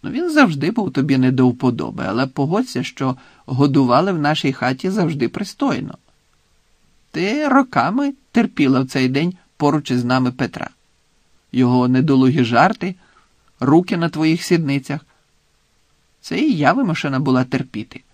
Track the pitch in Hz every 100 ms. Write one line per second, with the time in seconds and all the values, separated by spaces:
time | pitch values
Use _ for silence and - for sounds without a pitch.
0 | 147 240 349 302 247 147 147 233 190 139
1 | 135 135 127 131 127 123 127 117 58 -
2 | 95 110 135 143 143 190 254 - - -
3 | 135 127 - _ - 131 143 143 127 123
4 | 185 175 147 151 151 131 123 131 185 208
5 | 175 143 117 - 202 - 285 151 - -
6 | _ _ _ _ _ _ _ _ _ _
7 | _ 156 190 277 302 269 262 - 127 226
8 | 285 269 _ - 220 - 139 131 131 135
9 | 127 139 170 180 _ _ 147 147 147 123
10 | 120 127 127 127 127 - - _ _ _
11 | _ _ _ _ _ 123 123 123 123 127
12 | 139 135 131 123 120 117 175 214 175 185
13 | _ _ _ _ _ _ 127 156 180 180
14 | 165 151 160 165 - 170 151 139 135 147
15 | _ _ _ _ _ _ _ _ _ _
16 | _ _ - 269 311 185 139 202 247 160
17 | 147 131 143 127 127 - 131 107 110 -
18 | _